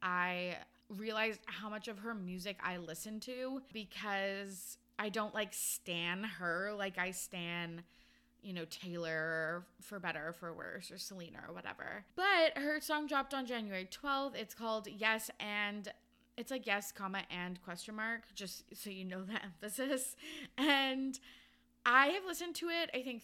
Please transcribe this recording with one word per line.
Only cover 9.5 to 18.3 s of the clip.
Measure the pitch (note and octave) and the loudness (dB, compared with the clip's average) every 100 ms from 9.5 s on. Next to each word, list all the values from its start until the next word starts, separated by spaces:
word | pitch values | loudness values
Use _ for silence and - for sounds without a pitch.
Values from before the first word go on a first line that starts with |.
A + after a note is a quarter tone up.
| F3 F3+ - | -2 -6 -16
for | - G3+ | -12 -4
better | F3 D#3+ D#3 | -2 -2 -4
or | |
for | E3+ E3+ | -6 -8
worse, | E3 F2 F#3+ F3 | -6 -6 -8 -8
or | F#3 | -8
Selena | - F#3+ E3+ - - | -8 -8 -10 -10 -10
or | F3 | -8
whatever. | G3+ - - G#3 G3 - | -6 -6 -6 -6 -8 0
But | F#4+ F#4 D#4+ - | 6 8 8 6
her | C#4+ D4+ | 2 0
song | D4 D4+ D4 | 2 0 2
dropped | C#4+ C4+ | 0 2
on | C#4 B3 | -2 -2
January | A#3+ G#3 F#3+ F#3 | -2 -2 -4 -4
twelfth. | - C#4+ C4+ C#4 B3+ | -4 0 2 2 -4
It's | A3 | -8
called | - A3+ A3 G#3 | -4 0 0 -2
Yes | G3+ G#3+ A3 - - | 2 4 4 0 -6
and, | G#3 G#3 G#3 G#3 G3 - _ _ _ - | -2 0 0 -2 -8 -12 _ _ _ -10
it's, | A#3 | -4
like, | C4 A3+ | -2 2
yes, | G3+ G#3 | 0 0
comma, | - G3 F#3+ - | -4 -2 -2 -4
and | F3+ F3+ F3+ | -4 -4 -4
question | - E3+ - G#3+ | -8 -8 -8 -4
mark, | A3 A3+ - | -2 -2 -6